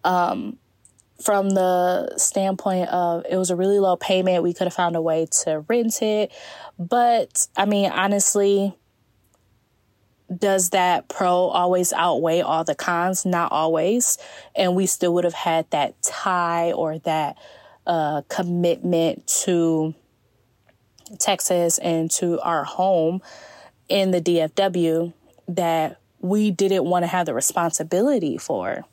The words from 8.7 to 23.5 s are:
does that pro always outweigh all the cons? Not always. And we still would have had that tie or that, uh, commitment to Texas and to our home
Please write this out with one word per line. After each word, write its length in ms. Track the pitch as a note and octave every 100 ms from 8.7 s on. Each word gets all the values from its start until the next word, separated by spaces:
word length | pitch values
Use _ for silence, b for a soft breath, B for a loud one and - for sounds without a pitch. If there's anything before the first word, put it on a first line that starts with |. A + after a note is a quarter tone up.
| - _ _ _ _ _ _ _ _ _ _ _ _ _ _ _ F3+
does 360 | G3+ F#3+ F#3
that 380 | F#3+ F3+ E3+ -
pro 380 | - F#3 F3+ F3+
always 460 | - F3+ F3+ F3+
outweigh 480 | - F3 D3 E3 E3+
all 220 | - D#3+
the 120 | E3 D3
cons? 500 | - E3+ F3+ F#3 F#3
Not 260 | F3 E3+
always. 680 | D3+ D#3+ D#3+ F3 A#3+ A#3+ - B B B -
And 200 | F#3 F3+
we 100 | F#3
still 280 | - F3
would 120 | F3 F3
have 80 |
had 360 | - F3+ E3 D#3
that 300 | D3+ C3+ -
tie 680 | - - G3 F3+ E3+ E3+ E3+
or 280 | - E3 D#3+
that, 380 | E3+ D#3 D3 - B B B B -
uh, 360 | E3+ D3+ D3+ -
commitment 1000 | - F3 F3 F3 E3 F3+ E3+ E3 - - -
to 500 | - F3 E3 D#3+ D#3+ D#3 _ _ _ _ _ _ _ _ _ _ - G#3
Texas 580 | - F#3+ - F3+ E3+ -
and 300 | F3 E3 D#3+
to 280 | - F3+ E3+
our 240 | - D#3+
home 580 | C#3 - F#3 F3+ D#3+ F#3 B B B